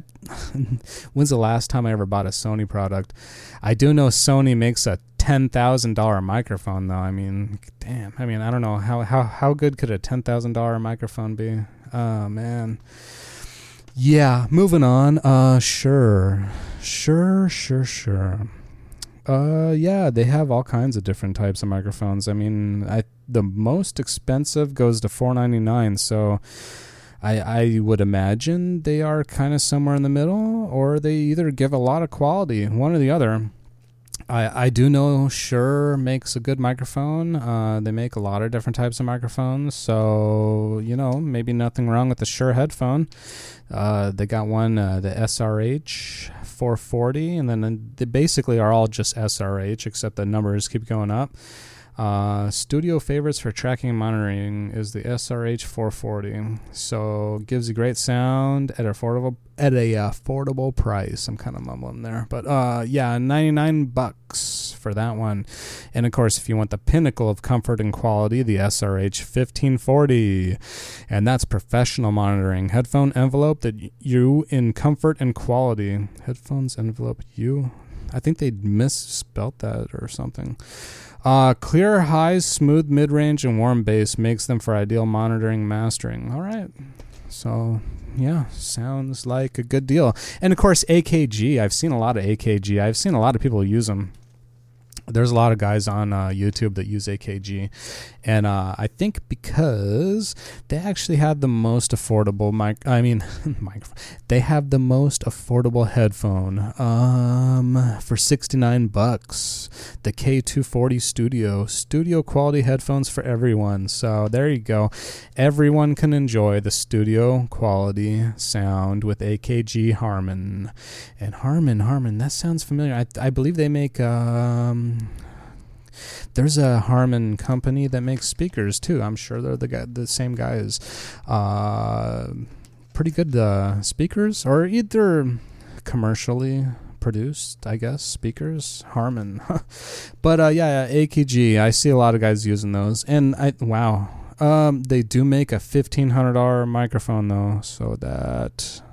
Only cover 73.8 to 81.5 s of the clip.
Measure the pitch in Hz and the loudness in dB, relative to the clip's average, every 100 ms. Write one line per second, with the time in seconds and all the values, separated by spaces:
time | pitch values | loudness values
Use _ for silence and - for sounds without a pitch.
73.8 | 104 - 135 123 127 143 151 135 120 - | -12 -10 0 2 4 2 0 0 0 2
74.8 | - - 160 151 127 - - 120 131 110 | 0 2 0 0 -2 -2 -2 0 0 0
75.8 | 101 101 101 - - 123 - 139 131 - | -2 -4 -6 -10 -10 -10 -6 -4 -4 -4
76.8 | 113 113 117 117 - - 117 139 131 - | -6 -6 -8 -8 -12 -6 -2 -2 -4 -8
77.8 | - - - 127 151 160 143 104 101 104 | -16 -14 -8 -4 -2 0 -2 -2 0 2
78.8 | 135 - - - - - 110 - 110 110 | 2 0 -8 -10 -8 -6 -6 -6 -6 -6
79.8 | 113 - - - 127 - - - - - | -8 -10 -10 -8 -10 -8 -10 -10 -16 -20
80.8 | - - - - 127 135 131 | -18 -20 -20 -4 4 6 6